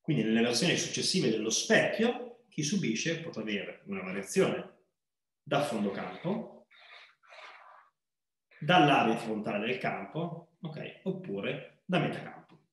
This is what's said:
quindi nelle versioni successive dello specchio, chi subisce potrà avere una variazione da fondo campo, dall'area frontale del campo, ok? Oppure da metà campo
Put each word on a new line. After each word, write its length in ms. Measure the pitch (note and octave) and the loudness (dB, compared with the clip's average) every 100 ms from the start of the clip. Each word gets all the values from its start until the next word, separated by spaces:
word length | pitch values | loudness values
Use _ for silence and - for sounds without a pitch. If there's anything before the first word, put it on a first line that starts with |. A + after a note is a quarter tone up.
quindi 220 | - A#2+ | 2 2
nelle 180 | A2 A2+ | 4 4
versioni 360 | A#2+ - F3 C3+ | 4 4 4 2
successive 540 | - - A#2+ F#3 D#3 | 0 -2 0 2 2
dello 200 | A2 G#2+ | 2 0
specchio, 920 | A2+ - G#3 - - A3+ A#3+ - - _ | -2 4 4 4 2 0 0 -8 -14 _
chi 140 | - | -4
subisce 580 | D3 G3+ B2 A2 D#3+ E3 | 0 0 0 0 -2 -4
potrà 220 | - A2+ | -6 -6
avere 400 | G#2+ G#2 F2 - - | -4 -4 -4 -12 -8
una 160 | - | -6
variazione 800 | F#2+ F#2 - F#3+ D#3+ - - - _ _ _ _ _ _ | -4 -6 -2 2 4 2 -6 -16 _ _ _ _ _ _
da 200 | - C#3 | -2 0
fondo 280 | C#3+ A2 G2+ | 0 0 -2
campo, 760 | - - - E3 A3+ - - _ - - - - _ _ - - - - - - _ _ _ _ _ _ - | -2 -8 -6 -4 -4 -6 -14 _ -20 -20 -20 -20 _ _ -20 -18 -20 -20 -20 -20 _ _ _ _ _ _ -10
dall'area 560 | D3 F3+ D3 C3 A2 A2 | 4 6 8 6 4 0
frontale 500 | A2+ G#2+ A2 G#2 A2 | -2 -4 -2 -2 -2
del 120 | B2+ | -2
campo, 760 | A#2 - - D#3 F3 - - _ | -2 -4 -6 -6 -6 -8 -14 _
ok? 400 | E3 - - - | -12 -10 -12 -8
Oppure 800 | G3 - - - D#3 D#3 - _ | -6 -6 -6 -4 -4 -6 -10 _
da 140 | - F3+ | -2 0
metà 240 | D3 - | 0 -4
campo 380 | - - - - _ | -10 -16 -20 -20 _